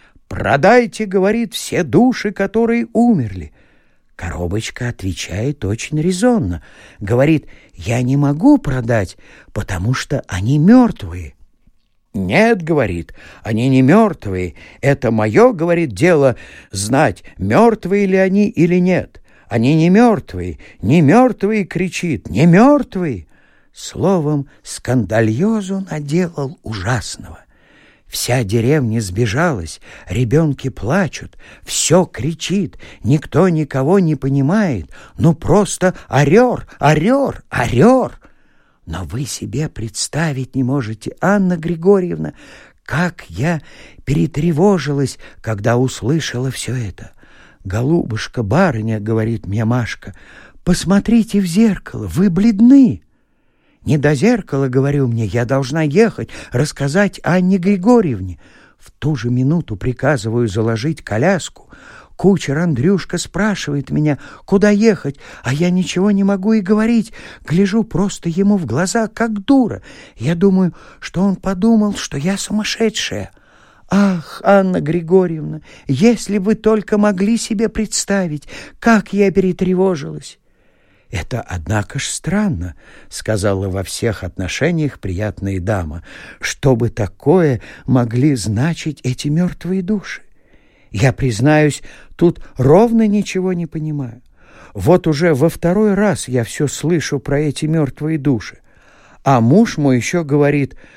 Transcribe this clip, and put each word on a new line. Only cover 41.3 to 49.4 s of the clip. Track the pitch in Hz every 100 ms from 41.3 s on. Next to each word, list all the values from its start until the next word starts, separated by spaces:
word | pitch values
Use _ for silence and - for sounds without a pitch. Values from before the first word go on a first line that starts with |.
| 202 185 180
Григорьевна, | 160 165 180 202 180 160 156 - - - - _
как | - 143 175 - -
я | 85 147 160 - - - - -
перетревожилась, | 151 165 - 170 147 202 190 135 143 131 - - -
когда | - 104 104 120
услышала | 131 - 107 160 - 123 131
все | - -
это. | 123 107 - - - - - - _
«Голубушка, | 95 98 127 170 - 110 - -
барыня, — | 104 147 190 110 110 110
говорит | 104 110 113 113